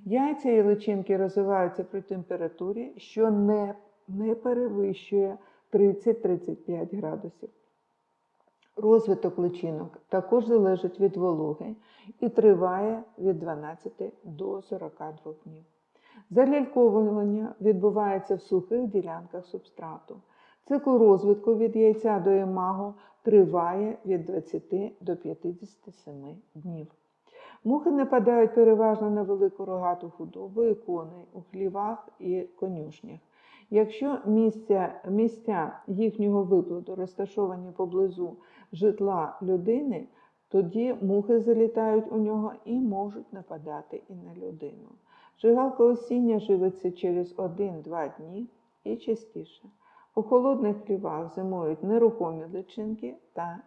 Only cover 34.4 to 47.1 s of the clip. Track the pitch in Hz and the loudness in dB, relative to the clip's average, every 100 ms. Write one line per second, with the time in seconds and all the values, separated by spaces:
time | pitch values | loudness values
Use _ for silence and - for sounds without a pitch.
34.4 | 226 214 - 196 175 - 180 202 226 226 | 2 0 0 0 0 -6 -4 0 0 -2
35.4 | - 196 151 - - 190 220 214 208 202 | -6 -4 -4 -8 -8 -2 -2 0 0 2
36.4 | 185 185 175 170 170 190 180 - 196 - | 4 2 2 -4 -8 -8 -8 -8 -8 -2
37.4 | 196 180 180 160 185 180 190 180 175 165 | -4 -4 -10 -6 -4 0 -2 -2 -8 -10
38.4 | _ - _ 160 208 208 202 185 156 - | _ -20 _ -2 0 0 0 -2 -4 -6
39.4 | 185 185 180 240 285 180 - _ _ _ | -2 -2 0 0 -2 -6 -8 _ _ _
40.4 | _ 190 175 220 240 240 190 202 208 233 | _ 0 0 0 -2 -2 0 0 2 2
41.4 | 220 226 226 226 220 220 220 220 214 214 | 4 2 2 2 0 0 0 -2 -2 -2
42.4 | 214 - - 247 254 196 202 214 - 196 | -4 -8 -6 -4 -2 -2 -6 -10 -16 -18
43.4 | 180 160 151 151 151 - - 185 175 175 | -16 -14 -12 -12 -12 -16 -16 -20 -18 -14
44.4 | 185 160 143 - - - _ _ _ _ | -14 -12 -14 -16 -20 -20 _ _ _ _
45.4 | 220 240 262 262 233 240 - 247 240 214 | 4 6 4 4 4 4 0 0 2 2
46.4 | 208 190 185 185 185 175 185 | 2 2 2 -2 -6 -4 -2